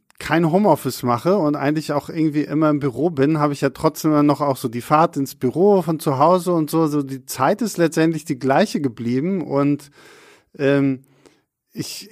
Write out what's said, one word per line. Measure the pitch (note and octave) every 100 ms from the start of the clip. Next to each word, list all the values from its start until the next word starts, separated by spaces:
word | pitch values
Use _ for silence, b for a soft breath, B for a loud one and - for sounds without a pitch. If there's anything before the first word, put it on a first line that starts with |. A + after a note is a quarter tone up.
| _ _
kein | - D#3+ E3
Homeoffice | F#3 F#3+ D3 C3 -
mache | B2 A#2 E3 G3+
und | D3+ D3
eigentlich | C#3 D#3 D3+
auch | D3 -
irgendwie | E3 D#3 D3
immer | - D3 D#3
im | D3
Büro | C#3 A2+ E3+
bin, | C#3+ C#3+ D#3
habe | D3
ich | C#3+
ja | C#3
trotzdem | - D#3+ - D#3+
immer | D3+
noch | D3 C#3+
auch | C#3+ C3
so | B2
die | A#2+
Fahrt | - D3+ E3+ C#3+
ins | C3+
Büro | - B2+ D3 G3+ G3
von | E3 D#3
zu | D#3+ C3
Hause | D#3 F#3 F3
und | E3+ D3
so. | D#3+ D#3+
So | D3
die | C3+ C3+ -
Zeit | - C#3 G#3
ist | A3+ -
letztendlich | D#3+ D#3+ E3 D#3+ -
die | B2+
gleiche | C3 C#3 G#3 F#3
geblieben | C#3 A2+ A#2 B2 E3+ G3
und, | - C#3 C#3+ C#3+ - b b b b b b -
ähm, | C#3 C#3+ C#3 C3 - b b b b _ _
ich, | - - - G3+